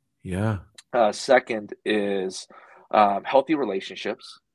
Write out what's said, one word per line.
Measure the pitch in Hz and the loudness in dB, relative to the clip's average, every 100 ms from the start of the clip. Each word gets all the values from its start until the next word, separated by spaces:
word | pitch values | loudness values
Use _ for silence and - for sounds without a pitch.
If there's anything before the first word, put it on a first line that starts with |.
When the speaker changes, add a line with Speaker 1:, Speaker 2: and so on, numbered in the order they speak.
| _ _ | _ _
Speaker 1:
Yeah. | 92 90 107 101 - - - | -8 -2 -2 -2 -8 -20 -6
Speaker 2:
Uh, | 123 107 | 0 0
second | - - 127 - 113 104 - - | 0 4 4 4 -4 -8 -8 -2
is, | 107 101 98 95 - - - - - - | 0 0 -2 -4 -6 -14 -20 -20 -20 0
um, | 107 104 98 | 4 4 2
healthy | - 139 139 156 | 0 2 2 0
relationships. | 113 98 - 92 101 120 - - _ | 0 -4 -6 -8 -8 -8 -12 -20 _